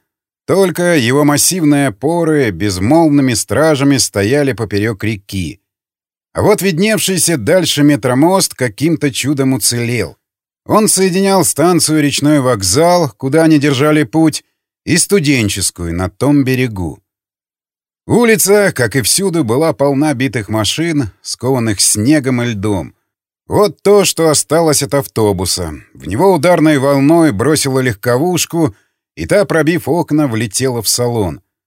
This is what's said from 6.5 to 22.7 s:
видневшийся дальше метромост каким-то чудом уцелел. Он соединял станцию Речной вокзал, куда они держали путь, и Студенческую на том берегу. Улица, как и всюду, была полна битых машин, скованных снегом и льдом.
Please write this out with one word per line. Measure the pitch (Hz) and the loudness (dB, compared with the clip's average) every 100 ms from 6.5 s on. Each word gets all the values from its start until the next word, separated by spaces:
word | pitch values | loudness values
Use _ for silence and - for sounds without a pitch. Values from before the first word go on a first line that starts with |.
| 208 | 2
видневшийся | 196 160 214 214 - 185 - 156 | 0 0 0 0 -2 -2 -2 -2
дальше | 104 180 160 143 | 0 0 0 2
метромост | 147 143 123 123 165 190 - | 2 2 0 2 2 2 -2
каким-то | - 123 - 156 160 143 | -4 -6 -2 -2 -2 -2
чудом | 110 131 139 131 | -4 -4 -2 0
уцелел. | 127 - 120 120 120 80 - _ _ _ _ | 0 -2 -2 -4 -4 -6 -10 _ _ _ _
Он | - 185 208 | -2 0 2
соединял | 185 190 180 196 196 | 2 0 2 2 2
станцию | - - 170 170 147 156 | 0 0 0 2 0 0
Речной | 143 - 143 151 | 0 0 0 2
вокзал, | 127 113 95 123 170 175 147 - | 2 -2 0 0 2 2 0 -4
куда | 135 156 | -2 2
они | 160 151 | 4 4
держали | 143 127 151 151 | 2 0 2 0
путь, | 147 160 160 - - _ _ _ | 0 0 0 0 -10 _ _ _
и | - 170 | -2 -2
Студенческую | - 196 143 135 101 101 87 - 85 | 0 0 2 0 0 -2 -6 -6 -6
на | 85 92 | -4 -6
том | - 135 147 | -2 0 0
берегу. | 131 127 127 98 82 - _ _ _ _ _ _ _ _ _ _ - | 0 -2 -2 -4 -8 -10 _ _ _ _ _ _ _ _ _ _ -2
Улица, | 175 240 214 190 208 190 | 0 2 2 2 2 2
как | - 117 131 | 0 -2 0
и | |
всюду, | 104 - 196 165 | -2 -2 -2 -2
была | 117 127 165 | 0 0 0
полна | - 143 135 151 | 0 0 0 -2
битых | 123 131 117 104 | -2 -4 -4 -4
машин, | 107 104 - 170 151 104 - | -4 -2 -4 -2 -2 -4 -8
скованных | - - 123 131 117 101 | -14 -6 -2 -2 -2 -2
снегом | - 107 117 156 131 123 | -2 0 2 2 0 -2
и | 120 | -4
льдом. | 104 107 | -4 -2